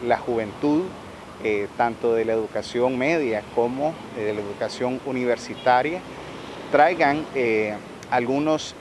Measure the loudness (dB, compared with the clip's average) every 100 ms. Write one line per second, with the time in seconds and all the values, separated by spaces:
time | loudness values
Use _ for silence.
0 | 0 0 2 0 -2 0 2 2 0 -6
1 | -14 -16 -16 -4 0 0 0 0 0 2
2 | 2 2 2 2 0 -4 -4 2 2 2
3 | 2 2 0 -2 -2 0 0 0 -4 -4
4 | -10 -4 -2 -2 -6 -6 -6 -2 -2 -2
5 | -4 -2 0 0 -4 -2 4 4 4 -2
6 | -8 -12 -12 -12 -12 -12 2 6 6 6
7 | 4 2 0 0 2 2 2 -4 -10 -16
8 | -2 0 2 2 2 0 -2 -8